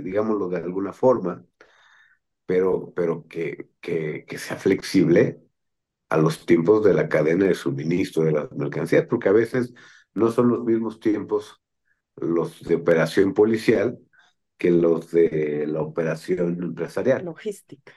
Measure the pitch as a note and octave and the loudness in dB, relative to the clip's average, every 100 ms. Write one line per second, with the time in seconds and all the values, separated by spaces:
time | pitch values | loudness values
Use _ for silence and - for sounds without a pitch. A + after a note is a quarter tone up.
0 | D#2+ G2 A2 G#2 F#2 F2 E2 F#2+ G2 - | -6 -2 -2 -2 -2 -4 -6 -6 -6 0
1 | C3 A#2 F2+ F2+ - _ - _ _ _ | 2 2 0 -8 -14 _ -20 _ _ _
2 | _ _ _ _ - F#2 F#2 F2+ - - | _ _ _ _ -2 0 2 0 -4 -4
3 | E2+ D#2+ - E2+ D#2+ - - _ - E2+ | -2 -2 -8 -8 -8 -8 -16 _ -6 -6
4 | D#2 D2+ - - - - F#2+ F#2+ - G2 | -4 -8 -12 -14 -12 -4 0 0 0 2
5 | D#2+ F2 C#3 - _ _ _ _ _ _ | 4 4 4 0 _ _ _ _ _ _
6 | - D#2 D#2+ D#2+ - F2 E2 G#2+ G#2 E2+ | -4 0 0 0 2 2 4 4 4 2
7 | D2+ D#2 D2+ F2 G2 - - C2+ D#2 F2 | 2 0 2 2 2 0 -2 -6 -2 -2
8 | F#2+ - D#2+ D2+ C#2+ D2+ D2 D2+ E2 D2 | -2 0 0 0 -4 -8 -8 -6 0 0
9 | D#3+ - G2 G#2 A2+ B2+ A#2+ - - - | 0 -2 2 2 2 -2 -6 -8 -20 -20
10 | _ G2 A2+ A2+ A#2+ A#2 A#2+ A2+ A2 G#2+ | _ -2 -2 2 0 0 0 -2 -2 -4
11 | A2+ G#2 F#2 G#2 - - _ _ _ _ | -2 -2 -2 -6 -6 -20 _ _ _ _
12 | _ - - E2 D#2+ - - E2 E2 E2 | _ -8 -2 -2 -2 -6 -2 -2 2 2
13 | D#2+ - G2 F#2+ A2 A2+ - G#2 G#2+ - | 2 2 2 4 2 2 2 2 0 -4
14 | _ _ _ _ _ - F2+ E2+ E2+ E2 | _ _ _ _ _ -4 2 4 4 0
15 | - E2+ E2 D#2 D2+ D2 D2+ D#2 D#2 D#2 | 0 2 2 2 -2 -2 -4 -4 -6 -4
16 | D#2+ D#2+ - F2+ F2 F2 F2 E2+ E2 - | -4 -4 -4 -2 -2 -2 -6 -6 -6 -4
17 | G#2 A#2+ F3 D#3+ G#3+ G3+ _ C#3 - | 0 -2 -2 -10 -10 -12 _ -20 -20